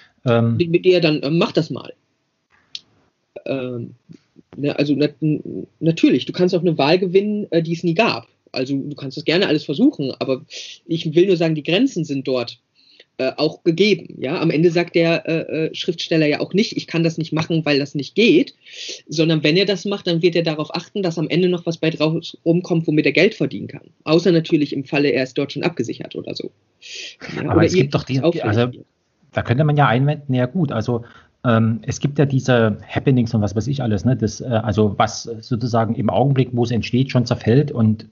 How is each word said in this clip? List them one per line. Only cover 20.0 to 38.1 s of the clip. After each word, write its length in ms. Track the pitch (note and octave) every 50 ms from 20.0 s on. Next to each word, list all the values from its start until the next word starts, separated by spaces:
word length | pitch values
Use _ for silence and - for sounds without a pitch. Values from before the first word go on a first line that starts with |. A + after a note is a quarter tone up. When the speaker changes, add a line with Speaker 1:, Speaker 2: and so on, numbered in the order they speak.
| - F#3+
Speaker 2:
dann 140 | E3+ E3+
wird 140 | E3 F3+ D#3+
er 80 | F3 E3
darauf 300 | E3 D#3 D3+ D3+ D3+ -
achten, 280 | - - - - G#3 F#3+
dass 140 | F3 E3 E3+
am 100 | D#3 -
Ende 200 | - F3 F#3 F3+
noch 160 | F3+ E3+ F3
was 120 | F3 E3 -
bei 120 | - D#3
draus 480 | D#3 - D3 D#3+ D#3+ E3 - - - - -
rumkommt, 420 | E3+ E3 F3 F3+ - F3 E3 D#3+ -
womit 180 | D#3 D3+ -
er 60 | C#3+
Geld 220 | C#3+ D3 E3 A3 A3+
verdienen 320 | - D3+ B2 - G2+ A2 A2+
kann. 220 | - - - _ _ _ -
Außer 280 | - D#3 E3 E3+ G3
natürlich 420 | E3+ E3 D#3+ - F3 D#3 D3 C#3+ -
im 120 | C#3+ C3+
Falle, 240 | - - C#3+ C#3+ C#3+
er 140 | - C3 C3
ist 140 | B2+ - -
dort 140 | C#3+ C#3+ -
schon 100 | - -
abgesichert 520 | F3 E3 - A#2 A#2 - - - - -
oder 200 | - - - -
so. 160 | - - - _ _ _ _ _ _ - - - - - - - - - - -
Ja, 140 | - - -
Speaker 1:
Aber 80 | - -
Speaker 2:
oder 80 | -
Speaker 1:
es 80 | - -
gibt 180 | F#3 C#3 C#3+ -
doch 80 | C#3 -
die, 120 | - C3
Speaker 2:
irgendwas 180 | C3+ B2+ D#3+ E3
Speaker 1:
die, 80 | E3 -
also 180 | A2 G#2+ A#2
Speaker 2:
auffällig 160 | A#2+ A#2+ A#2+ -
wird. 80 | - _ _ _ _ _ _ _ _ _ -
Speaker 1:
da 80 | -
könnte 220 | A2 - A#2 C3 D#3
man 140 | D3+ D3 D3
ja 100 | C#3+ A#2
einwenden, 460 | A2 B2 C3+ C#3+ D3+ D3 - - B2+
ja 120 | B2+ B2
gut, 260 | B2 - F#3+ E3+ A#2
also, 320 | - A2+ G#2+ - A#2+ A#2 A#2+ - - - - _ _ _ -
ähm, 380 | B2+ A2+ A2+ A2+ A2+ A2+ A2 -
es 140 | - A2 -
gibt 200 | - C#3+ C#3 -
ja 60 | D3
diese 520 | C#3+ C3+ C3 - - B2+ A#2+ A2+ G#2+ G2+ - - -
Happenings 460 | - C#3+ - D3+ C3+ B2 A#2+ A2+ -
und 80 | A2
was 140 | G#2 G#2 -
weiß 120 | A2+ G#2 B2
ich 140 | C#3+ C#3
alles, 240 | C3 A#2 G#2+ G2 F2+
ne, 100 | A#2+ B2+
das, 260 | G#2+ A2+ G#2+ - -
äh, 40 | -
also 480 | B2+ A#2+ A2 G#2+ A2+ G2 G2+ G#2+ G#2 F#2+ -
was 260 | A#2+ G#2+ - - -
sozusagen 720 | A#2 A#2 A2 G#2+ - B2+ G#2+ A#2+ A#2 A2 A2+ A2+ G#2 A2+
im 140 | - G#2+ A2
Augenblick, 400 | F2 G2 B2 C#3+ C#3 C3 B2+ -
wo 120 | B2+ A#2+ A#2+
es 80 | A2
entsteht, 380 | B2 A2 F#2+ - - A#2+ C3+ C3+
schon 140 | - B2+ A#2+
zerfällt 460 | - A#2+ - - A2 A2+ C#3 D3+ C#3+
und, 380 | - - A2+ A2 G#2+ G#2 - -